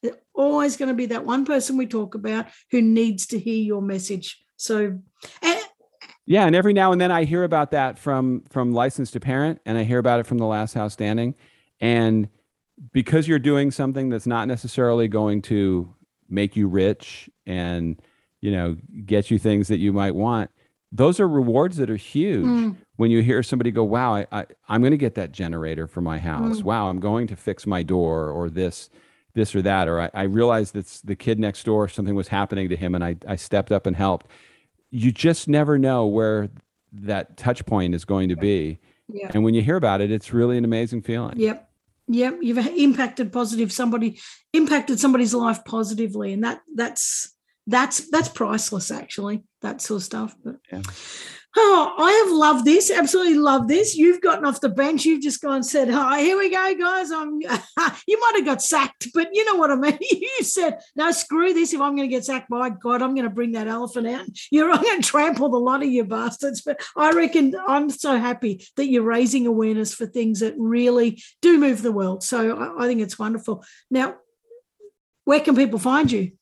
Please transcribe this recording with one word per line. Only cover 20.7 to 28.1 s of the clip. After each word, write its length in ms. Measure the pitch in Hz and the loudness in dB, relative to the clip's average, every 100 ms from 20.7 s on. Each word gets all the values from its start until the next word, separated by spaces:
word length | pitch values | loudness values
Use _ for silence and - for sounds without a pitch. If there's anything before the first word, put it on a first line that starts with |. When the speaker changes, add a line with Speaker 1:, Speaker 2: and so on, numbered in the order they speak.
| _ _ | _ _
Speaker 2:
those 260 | 104 139 175 | 2 2 4
are 100 | 196 | 2
rewards 480 | 147 123 117 175 170 | 2 2 2 2 0
that 120 | 123 | -4
are 60 | 110 | -4
huge 480 | - 143 185 143 247 | -4 -2 0 0 0
Speaker 1:
Mm. 300 | 240 226 185 _ _ | 0 0 -4 _ _
Speaker 2:
when 140 | 117 | 2
you 100 | 113 | 4
hear 200 | 113 123 | 4 2
somebody 280 | 117 131 117 | 0 -2 -2
go, 100 | 110 | 0
"Wow, 320 | 107 117 127 | 0 0 0
I, 120 | 104 - | -2 -4
I, 160 | 107 - - _ | -8 -10 -16 _
I'm 140 | 107 | 2
gonna 140 | 127 151 | 4 4
get 180 | 135 107 | 0 -4
that 160 | 85 | -8
generator 540 | 69 87 82 80 80 80 | -6 -6 -6 -6 -6 -8
for 140 | - | -6
my 160 | 85 80 | -4 -4
house. 420 | 80 78 226 220 | -6 -4 -4 -4
Speaker 1:
Mm. 40 | |
Speaker 2:
Wow, 240 | - 113 101 | -4 -2 -2
I'm 120 | 92 | -4
going 260 | 98 113 117 | -2 -2 -4
to 80 | 101 | -6
fix 300 | - 98 - | -8 -6 -4
my 160 | 92 | -4
door," 460 | 82 90 85 | 0 0 0